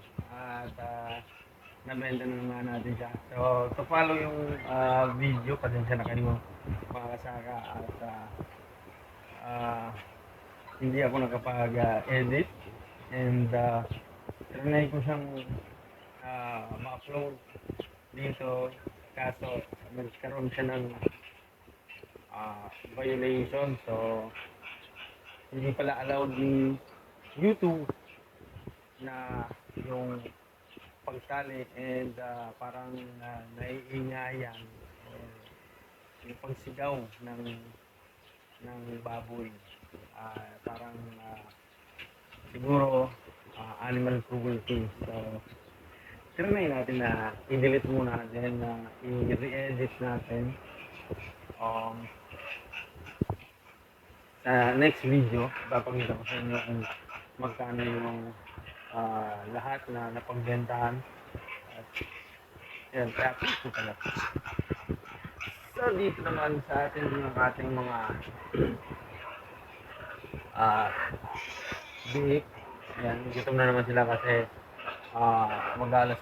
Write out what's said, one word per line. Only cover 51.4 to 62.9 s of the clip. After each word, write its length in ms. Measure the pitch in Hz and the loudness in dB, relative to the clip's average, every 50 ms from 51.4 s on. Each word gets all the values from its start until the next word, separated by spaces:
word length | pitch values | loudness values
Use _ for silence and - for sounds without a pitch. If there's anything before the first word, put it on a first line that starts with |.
| - - - - | -14 -14 -10 -4
Um, 460 | 113 113 113 113 113 113 117 117 117 - - - - - - - - - - - - - - - - - - - - - - - - - - - - - - - - - - - - - - - - - - - - - - - | -4 -2 -2 -2 -2 -4 -6 -8 -10 -12 -14 -16 -18 -16 -14 -12 -12 -10 -12 -12 -12 -12 -12 -12 -12 -12 -14 -16 -16 -8 -4 -2 -2 -2 -2 -6 -8 -18 -20 -20 -20 -20 -20 -20 -20 -20 -20 -20 -20 -20 -20 -20 -20 -20 -14 -4
sa 320 | - 127 127 123 120 123 127 | 2 6 8 8 8 8 8
next 320 | 135 147 156 - - - | 8 8 8 6 6 4
video, 460 | 131 135 139 127 113 117 120 120 - - - - - | 6 8 8 8 6 6 4 2 2 -2 -4 -2 0
ipapakita 480 | 127 120 - 127 127 123 117 110 - | 2 2 2 2 0 0 0 0 -2
ko 60 | 113 113 | -2 -4
sa 100 | - 123 123 | -4 -4 -4
inyo 160 | 120 120 120 117 - | -2 -2 -2 -2 -2
kung 160 | 120 117 113 107 - - - - - - - - - - | -2 -2 -2 -2 -4 -6 -8 -12 -14 -14 -14 -14 -14 -10
magkano 440 | - 127 123 113 - 123 120 120 120 120 | -6 -6 -4 -4 -4 -6 -4 -2 0 0
yung, 360 | 120 117 117 117 117 117 117 113 113 110 - - - - - - - - - - - - | 0 0 0 -2 -2 -4 -4 -6 -8 -10 -12 -16 -16 -14 -14 -14 -14 -16 -16 -12 -8 -4
ah, 420 | 117 113 113 110 110 107 107 104 104 101 107 | -2 0 0 0 0 -2 -2 -4 -6 -6 -6
lahat 300 | 117 120 - 135 139 139 - 131 | -6 -4 -2 -4 -4 -4 -4 -6
na 180 | 123 120 117 117 113 | -6 -4 -4 -4 -6
napagbentahan. 800 | 120 - - 123 120 117 123 120 123 120 113 123 120 120 120 123 131 131 - - - - - - - - - - - - - - | -6 -6 -4 -4 -2 0 2 2 2 2 2 2 2 2 2 2 0 -6 -8 -14 -18 -16 -12 -12 -12 -10 -10 -12 -12 -12 -14 -16
At, 120 | - - - - - - - - - - - - - - - - - - - - - - - | -16 -14 -8 -8 -8 -6 -8 -10 -14 -16 -16 -20 -20 -20 -20 -20 -18 -16 -16 -16 -16 -12 -4